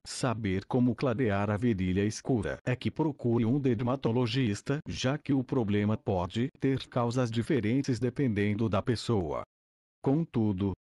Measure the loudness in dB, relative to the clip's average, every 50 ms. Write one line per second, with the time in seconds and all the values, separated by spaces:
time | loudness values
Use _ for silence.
0 | -12 -12 -8 -4 -2 -2 -2 -2 -2 -2 -2 -2 -2 0 2 2 2 2 2 0
1 | 0 -2 0 0 0 0 2 0 0 0 0 0 2 0 2 2 2 2 2 2
2 | 2 0 0 -4 -2 0 0 0 0 -2 -4 -4 -4 -4 -4 -2 -4 -4 -2 0
3 | -2 -2 -2 -2 0 0 2 2 2 2 2 2 2 2 2 2 0 -2 -2 0
4 | 0 0 0 2 0 0 0 0 0 0 0 -2 -2 -4 -4 -4 -4 -8 -8 -4
5 | -2 -2 -2 -2 -2 0 0 0 0 0 0 0 0 2 2 2 2 2 0 0
6 | -2 -2 -2 0 -2 -2 -2 -2 -2 -2 -4 -2 0 0 0 0 -4 -4 -4 -2
7 | -2 0 0 0 -2 0 -2 -2 0 0 0 0 2 2 0 0 0 0 -2 -2
8 | -2 -4 -2 0 0 0 2 2 0 0 0 0 0 0 0 0 0 0 -2 -2
9 | 0 0 0 0 0 -2 -4 -6 -8 -10 _ _ _ _ _ _ _ _ _ _
10 | 0 0 2 2 0 -2 0 0 2 2 2 0 0 -2 -2 -4 _